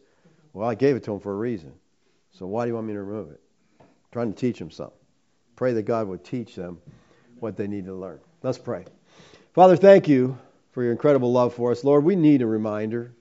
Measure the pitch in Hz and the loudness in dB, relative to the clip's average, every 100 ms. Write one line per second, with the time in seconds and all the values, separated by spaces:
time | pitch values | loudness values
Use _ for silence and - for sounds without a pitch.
0 | _ _ _ _ _ 92 113 104 139 123 | _ _ _ _ _ -8 -6 0 0 0
1 | - 98 101 98 120 104 69 - _ _ | -4 -10 -8 -8 -6 -8 -12 -20 _ _
2 | _ _ _ - 92 113 120 117 110 104 | _ _ _ -16 -10 -6 -6 -6 -8 -10
3 | 98 107 80 - _ _ _ _ _ _ | -10 -12 -14 -20 _ _ _ _ _ _
4 | _ 120 117 90 123 - 82 - - _ | _ -8 -6 -4 -6 -6 -12 -14 -18 _
5 | _ _ _ _ _ - 127 113 104 113 | _ _ _ _ _ -6 -4 -4 -4 -4
6 | 101 87 - 127 107 - 90 85 - - | -4 -10 -10 -12 -12 -14 -14 -16 -20 -20
7 | _ _ _ - 110 98 101 101 92 92 | _ _ _ -12 -12 -8 -8 -8 -10 -14
8 | 92 76 _ _ 127 127 123 92 - _ | -14 -16 _ _ -8 -8 -8 -12 -12 _
9 | _ _ - - _ - 185 175 196 196 | _ _ -20 -20 _ 6 6 8 8 8
10 | 151 135 127 127 - _ _ 131 120 117 | 6 2 2 -4 -16 _ _ -6 -4 0
11 | 147 139 123 123 120 120 120 120 139 147 | 2 2 2 0 0 -2 -4 -2 2 2
12 | 151 190 151 139 113 110 110 107 110 117 | 2 2 4 4 2 -2 -4 -6 -6 -8
13 | 120 - | -10 -18